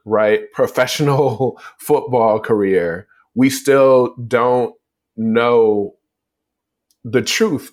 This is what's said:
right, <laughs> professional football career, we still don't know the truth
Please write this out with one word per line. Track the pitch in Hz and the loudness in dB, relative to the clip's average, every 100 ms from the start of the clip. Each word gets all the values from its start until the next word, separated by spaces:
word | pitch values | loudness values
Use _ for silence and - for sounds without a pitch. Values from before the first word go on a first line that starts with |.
| - | -4
right, | 107 107 107 - | 0 2 0 -2
<laughs> | |
professional | - 127 - 127 - 147 139 139 113 127 - - - | -4 -2 -2 -2 -2 0 0 0 -2 -4 -6 -14 -14
football | - 147 - 123 113 107 | -2 -2 0 0 2 0
career, | - 110 98 92 85 85 - _ _ | 0 -2 0 0 -2 -6 -12 _ _
we | 110 135 | -2 0
still | - - 139 135 131 123 - 117 | 0 0 4 4 4 2 -4 -4
don't | 123 123 123 117 - _ _ _ - | -2 0 0 -2 -8 _ _ _ -6
know | 110 113 120 120 110 104 101 - _ _ _ _ _ _ _ _ _ _ | -2 0 2 4 2 0 -4 -10 _ _ _ _ _ _ _ _ _ _
the | 120 120 | -4 -2
truth | 113 - 220 147 - | -2 -2 -2 -2 -6